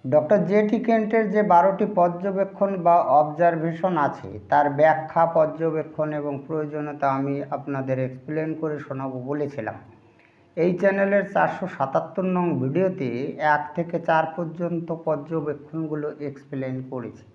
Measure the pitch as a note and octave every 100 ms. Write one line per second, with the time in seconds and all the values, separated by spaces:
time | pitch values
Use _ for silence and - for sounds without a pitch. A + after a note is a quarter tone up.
0 | C3+ D3+ D3+ G#3 E3+ G#3 G#3 A3+ - A3+
1 | G#3+ A3+ G#3+ G#3 F#3+ - G3 F#3+ G#3 F3+
2 | F3 F3 G3 F#3+ G3 - G3 F#3+ E3+ E3+
3 | - C#3+ D3+ D3+ E3+ E3+ E3 E3 F#3+ E3+
4 | C#3 - F#2+ G#2 - D3 D3 C#3 D#3 D3+
5 | - E3+ E3 E3 D3+ D3+ E3 D#3 D#3 -
6 | D#3 D3+ D3 C#3 C#3 D#3 D3+ D3+ D3 D3
7 | C#3 C3+ C#3 C#3 C#3 C#3 C#3+ C#3 C3 C3
8 | C3 B2+ - D#3 D#3 D#3 D#3+ D3+ - C3+
9 | C3+ B2+ B2+ D3 D3 C#3+ G#2+ G2+ - -
10 | _ _ _ _ _ - F3 E3+ G3 G3
11 | G3 G3+ F#3+ - D#3+ - F#3 - - D#3+
12 | E3 - F#3 F3+ F3 C3+ C3 D#3 F#3+ -
13 | B2+ A#2 C#3+ - D3+ C#3+ - - E3 E3+
14 | E3 D#3+ D#3+ - E3 D#3+ E3+ E3+ E3 E3
15 | - D3+ C#3+ E3 D3 D3 - D#3+ D#3 D3+
16 | D3 D3 C#3+ C#3 - C#3 C3 C3 B2+ B2+
17 | A2 - -